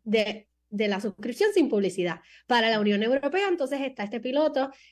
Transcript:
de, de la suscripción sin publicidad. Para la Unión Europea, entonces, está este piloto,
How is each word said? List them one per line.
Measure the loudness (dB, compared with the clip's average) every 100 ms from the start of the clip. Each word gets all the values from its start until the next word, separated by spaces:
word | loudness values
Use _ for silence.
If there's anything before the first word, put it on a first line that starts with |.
de, | -2 0 0 -4 -14 _ _
de | -4 -2
la | -2
suscripción | -4 -6 -8 0 2
sin | 4 4
publicidad. | 2 0 0 -2 -4 -12 -20 -2
Para | 2 2
la | 2
Unión | 2 2
Europea, | 2 0 0 0 0
entonces, | 0 -2 -4
está | -6 -6
este | -8 -6
piloto, | -4 0 0 0 -4 -6 -20